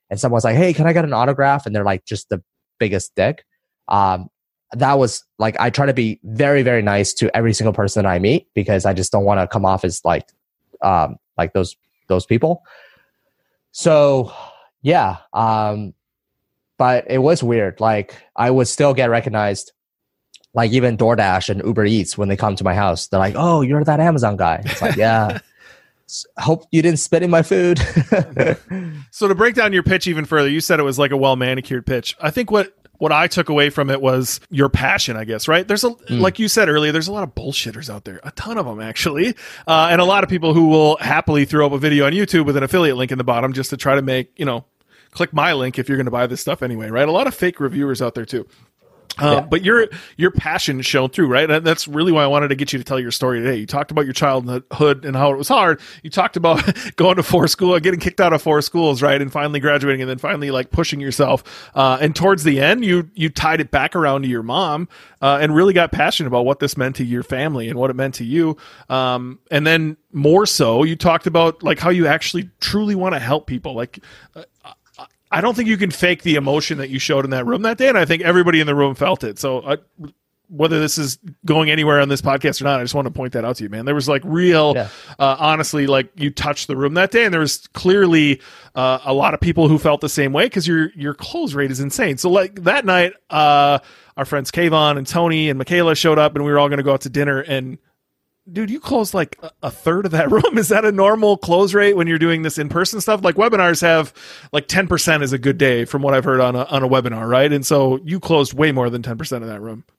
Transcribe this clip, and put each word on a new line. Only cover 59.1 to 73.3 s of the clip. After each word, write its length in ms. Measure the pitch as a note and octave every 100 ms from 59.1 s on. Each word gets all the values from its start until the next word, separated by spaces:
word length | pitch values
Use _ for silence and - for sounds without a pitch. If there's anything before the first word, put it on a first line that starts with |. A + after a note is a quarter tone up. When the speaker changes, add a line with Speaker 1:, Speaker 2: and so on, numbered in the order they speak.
| C#3
Speaker 2:
And 100 | C#3
finally 280 | D3 D3 D3
graduating 420 | C#3 C#3+ C#3 C3+
and 80 | C3
then 80 | B2+
finally, 320 | D3 D3+ C#3+
like, 220 | C3 B2+
pushing 280 | - E3+ C#3+
yourself. 440 | C#3 B2+ C#3 C3 - - - -
Uh, 240 | C3+ C3
and 140 | D3+ -
towards 280 | F3+ G3
the 160 | D3+ C3+
end, 240 | C#3+ A3+
you, 240 | A3 F3 E3
you 160 | - D#3+
tied 320 | - D#3 D#3
it 80 | C#3+
back 260 | C#3+ C#3+ F#3
around 280 | D3+ C#3
to 40 | C3+
your 140 | B2
mom, 460 | A2+ C#3+ F#3 D3 F3+ - - _
uh, 160 | C3+ C#3+
and 140 | D3+
really 200 | D3+ F#3+
got 180 | F3+ E3
passionate 380 | - D#3 - D3
about 160 | B2 B2
what 120 | -
this 160 | C#3 -
meant 200 | C3 A#2+
to 80 |
your 180 | B2 B2
family 480 | A#2+ C3 D3+ C#3 A2+
and 80 | A#2+
what 140 | C3
it 40 | B2+
meant 200 | C3+ C3
to 80 | A#2
you. 320 | D3+ D#3+ D3+ - - _
Um, 480 | C3 B2+ B2 B2 C3 _
and 160 | D3+ D3+
then 280 | E3 D#3 D#3 _
more 360 | C#3+ D3 F3+ G#3
so, 340 | - B2+ A2+
you 120 | D#3 E3
talked 320 | F3+ E3 F#3
about, 340 | E3 E3 E3
like, 160 | D#3+ D3+
how 140 | E3+
you 160 | F3+ D#3+
actually 420 | D#3+ - F3 F#2 _
truly 360 | - G3+ G#3 G3
wanna 240 | F#3 D#3
help 260 | A2+